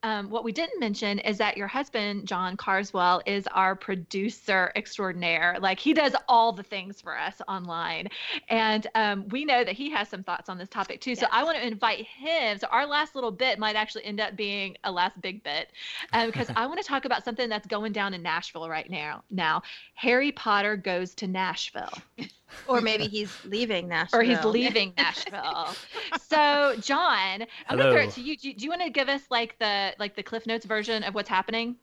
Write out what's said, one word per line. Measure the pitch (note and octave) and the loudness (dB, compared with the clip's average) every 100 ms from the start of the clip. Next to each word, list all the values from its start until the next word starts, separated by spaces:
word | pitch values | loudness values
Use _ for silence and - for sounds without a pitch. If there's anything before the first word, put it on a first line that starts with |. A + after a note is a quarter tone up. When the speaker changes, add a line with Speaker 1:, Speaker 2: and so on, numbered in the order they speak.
Speaker 1:
um, | A3+ G#3+ G3 | -2 -2 -2
what | A3+ | -4
we | A#3 | -4
didn't | A3 E4 A4 | -2 -4 -2
mention | A#3 G#3 G#3+ G3+ | -2 0 -2 0
is | - G3+ | 0 2
that | G#3+ - | 2 0
your | G3+ | -2
husband, | C4 C#4+ A#3+ G#3 G3+ F#3+ | -2 -2 -2 -2 -4 -4
John | F#3 F#3 F#3+ | -2 -2 -4
Carswell, | - F#3+ G3 F#3+ F3 F3+ | 0 0 2 2 4 4
is | - G3+ G3 | 2 -2 0
our | - F#3+ F#3+ | 2 2 2
producer | - F#3+ E3 G3 G3+ - - F#3+ F3+ | -4 -6 -4 -4 -4 -4 0 2 4
extraordinaire. | G#3 - - G3 F3+ F3 E3 E3+ F3+ | 0 -6 -4 -4 -2 0 2 2 2
Like, | F#3+ F#3+ | 0 2
he | - | 4
does | D#4+ C#4+ C4 - | 6 6 2 6
all | A#3+ A3+ | 6 6
the | G3 | 2
things | G3+ G3+ F#3 G3 | -6 -8 -8 -14
for | - C#3 | -8 -6
us | D#3 - - | -6 -6 -8
online. | F#3+ F3+ E3 E3+ D#3+ F3+ - - D4+ - | -6 -6 -4 -2 -4 -6 -8 -8 -8 0
And, | A3+ A3 G#3+ G#3+ A3 | 2 4 2 0 2
um, | G#3+ G3+ G3+ | 2 0 -4
we | A#3+ | -4
know | D4+ B3 | 2 4
that | A#3 G#3 | 4 -2
he | C#4+ | -2
has | D4+ G#3+ | -2 -4
some | F#3 | -6
thoughts | F#3+ F3 - | -6 -6 -6
on | F#3 | -10
this | F#3 | -8
topic, | A#3 G3 - | -6 -6 -6
too. | - | -4
So | A#3+ A#3 | 0 2
Speaker 2:
Yes. | |
Speaker 1:
I | A3+ | 2
wanna | D4+ D#4 | 2 0
invite | A#3 A3 A#3 G#3 | -2 0 0 0
him. | A3 - C#4 E4 A#3+ G3+ | -6 -10 -2 0 2 0
So | - | 0
our | A#3 | 2
last | C#4+ D4 D4+ | 2 0 0
little | C4+ A#3+ | -2 -4
bit | F#3 C4 G3+ | 0 0 2
might | G#3+ G#3+ | 2 2
actually | G#3+ A3 G#3 | 0 -4 -8
end | G#3 | -4
up | G#3+ | -4
being | G3 G#3 G3+ G3 F#3 | -2 -4 -4 -6 -6
a | G3 | -4
last | F3+ F3+ F3+ | 0 0 0
big | F#3+ G3+ | -8 -8
bit, | - D3 - - - - - | -6 -6 -6 -12 -14 -12 -2
um, | A3+ A3+ | 0 0
'cause | A3 A#3 | -2 -2
Speaker 3:
<laughs> | A3 | 0
Speaker 1:
I | B3 | -2
wanna | F4 | -4
talk | - C4+ | -2 -2
about | C4 A#3+ | 0 -2
something | - A3+ A#3+ | -2 -4 -2
that's | G#3+ G3 | -2 -2
going | G#3 A3 | -4 -2
down | G#3 G3 | -2 -2
in | F#3 | -2
Nashville | E3+ E3 - E3+ E3 | -2 -2 -4 -10 -6
right | D#3+ - | -6 -6
now. | F3 D3+ C#3+ - | -6 -6 -8 -6
Now, | F#3 E3 D#3 - - - | 0 2 0 -2 -16 -18
Harry | - C4+ B3 C#4+ | -4 2 4 2
Potter | C#4 A#3 G3+ G3+ G#3+ | -2 2 2 4 0
goes | F#3+ F3+ F#3 | -2 -2 -2
to | - F#3+ | -6 -4
Nashville. | F#3 F#3 D#3+ - - F2+ - - - B3 - _ - - | -2 -2 -2 -6 -8 -10 -12 -16 -14 -14 -14 _ -18 0
Speaker 2:
Or | B3 | 2
maybe | A3+ A3 G#3+ | 4 0 0
he's | G#3+ G#3 - | -2 -4 -8
leaving | F#3 G3+ A#3+ G3 F3 E3+ E3 | -6 -2 0 0 0 -2 2
Speaker 1:
Or | A3 | 4
he's | A#3 A#3 | 6 4
Speaker 2:
Nashville. | A3 | 4
Speaker 1:
leaving | A3 B3+ A3 G3 | 4 2 2 0
Speaker 2:
<laughs> | F3+ | 0
Speaker 1:
Nashville. | E3 - - - C#3+ D3+ D#3+ F#3+ - - - E4 | 0 0 -6 -6 -4 -4 -4 -6 -10 -10 -6 -6
So, | - D#4 D4 C#4+ C#4+ A3+ | 2 4 6 6 4 2
John, | G#3 C#4 F4 A3+ F#3+ G3 A3+ - - | 0 2 4 4 2 -2 -8 -12 -4
I'm | B2 | 4
gonna | |
throw | C3 | 6
Speaker 3:
Hello. | - - | 8 4
Speaker 1:
it | |
to | - | -2
you. | B3 D#4 | -8 -8
Do, | C#4 | -8
do | G3+ | -8
you | B3+ | -6
wanna | F4 F4 | -2 -2
give | C4 C4 | 0 2
us, | C#4 - | 0 0
like, | A#3+ A#3 - | -2 -2 -2
the, | G#3+ G3+ G3 - | 0 2 0 -2
like, | G#3 G3+ | -6 -6
the | |
Cliff | G3 A3+ A3+ | -6 -6 -2
Notes | A3+ | -4
version | G#3+ G#3+ G#3+ A3 | -2 -2 0 -2
of | G3+ | -2
what's | G3+ G3+ | -4 0
happening? | F#3+ G3 A3+ A#3 A#3+ | 0 2 -2 -4 -8